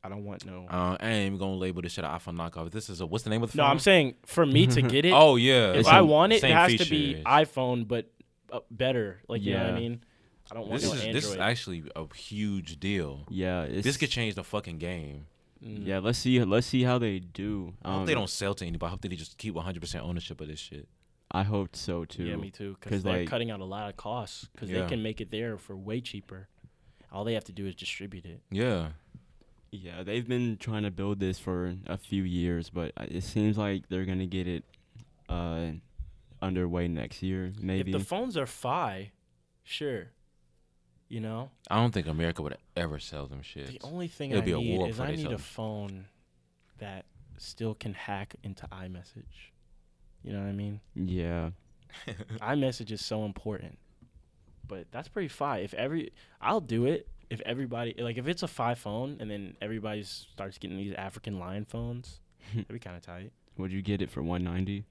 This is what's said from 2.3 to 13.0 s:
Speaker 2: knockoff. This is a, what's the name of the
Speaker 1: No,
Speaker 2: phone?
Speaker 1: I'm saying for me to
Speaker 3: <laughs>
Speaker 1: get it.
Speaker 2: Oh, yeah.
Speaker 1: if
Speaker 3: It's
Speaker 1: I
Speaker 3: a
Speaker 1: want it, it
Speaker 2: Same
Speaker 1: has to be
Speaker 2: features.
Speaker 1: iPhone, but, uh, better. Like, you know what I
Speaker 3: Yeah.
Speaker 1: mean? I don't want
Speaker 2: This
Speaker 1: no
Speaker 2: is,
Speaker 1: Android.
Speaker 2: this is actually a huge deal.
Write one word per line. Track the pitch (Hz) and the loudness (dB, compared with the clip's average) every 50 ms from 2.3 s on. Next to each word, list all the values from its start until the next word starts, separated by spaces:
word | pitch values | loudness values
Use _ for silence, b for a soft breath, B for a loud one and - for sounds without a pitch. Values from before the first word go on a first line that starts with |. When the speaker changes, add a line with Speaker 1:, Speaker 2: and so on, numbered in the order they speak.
| 85 | -6
Speaker 2:
knockoff. | 85 82 85 82 82 82 82 | -4 -4 -6 -6 -6 -8 -6
This | 82 110 - - | -6 -8 -8 -8
is | 98 85 | -6 -6
a, | 92 | -4
what's | 80 85 113 | -2 -2 -2
the | - 110 | 0 0
name | 107 113 117 | 0 0 0
of | 110 | 0
the | - 143 | 4 6
Speaker 1:
No, | 143 | 8
Speaker 2:
phone? | 139 | 8
Speaker 1:
I'm | 139 - | 8 8
saying | - 202 190 175 147 127 - _ - | 8 8 10 10 8 6 0 _ -14
for | - - 170 170 | -4 4 4 4
me | 143 131 - 123 | 8 8 8 8
to | 127 123 135 | 8 8 6
Speaker 3:
<laughs> | |
Speaker 1:
get | 131 123 120 139 147 | 6 6 6 6 8
it. | 180 | 10
Speaker 2:
Oh, | 180 139 156 156 135 | 12 12 12 12 12
yeah. | 120 120 131 135 123 113 98 | 10 8 8 8 8 8 8
Speaker 1:
if | 90 101 | 6 8
Speaker 3:
It's | 113 156 | 10 12
Speaker 1:
I | 160 190 | 12 12
Speaker 3:
a | 185 | 12
Speaker 1:
want | 156 151 151 170 190 | 12 10 10 10 8
it, | - | 8
it | 214 | 6
Speaker 2:
Same | 139 135 156 | 8 8 10
Speaker 1:
has | 165 175 180 - | 10 10 10 8
to | - 175 151 | 6 4 4
be | 156 151 147 139 139 | 4 2 2 2 -2
Speaker 2:
features. | - 78 | -2 4
Speaker 1:
iPhone, | 113 135 151 156 147 - 135 131 123 123 120 117 | 6 8 8 8 6 2 0 2 2 2 0 0
but, | 104 123 117 107 - _ _ - _ _ _ _ - | 0 0 -2 -2 -6 _ _ -20 _ _ _ _ -10
uh, | - 123 - _ | -10 -10 -10 _
better. | 117 107 131 131 135 120 107 101 90 - - - | -4 0 0 2 2 2 0 -2 -4 -12 -8 -4
Like, | 117 117 | -4 -2
you | 101 101 - | 2 2 2
know | - | 2
what | 113 | 2
I | - 113 | 2 0
Speaker 3:
Yeah. | 117 | 0
Speaker 1:
mean? | 117 117 120 120 b b b b b b b b b - | 0 -2 -4 -6 b b b b b b b b b -14
I | 107 | -10
don't | 113 110 101 | -10 -6 -4
want | 113 139 | -2 0
Speaker 2:
This | - 107 | 2 0
Speaker 1:
no | - | 0
Speaker 2:
is, | 123 107 | 0 -2
Speaker 1:
Android. | 110 113 | 0 0
Speaker 2:
this | 135 - 104 | 0 0 -2
is | 98 | -2
actually | 92 95 107 120 120 - - 90 85 76 73 - | 0 2 0 0 0 -2 -6 -6 -8 -8 -10 -10
a | 80 80 73 - | -10 -10 -10 -12
huge | - - - 110 104 107 104 101 98 82 76 82 71 | -16 -14 -10 -4 -2 -2 0 0 -2 -4 -6 -10 -6
deal. | 82 95 101 95 | -2 -2 0 0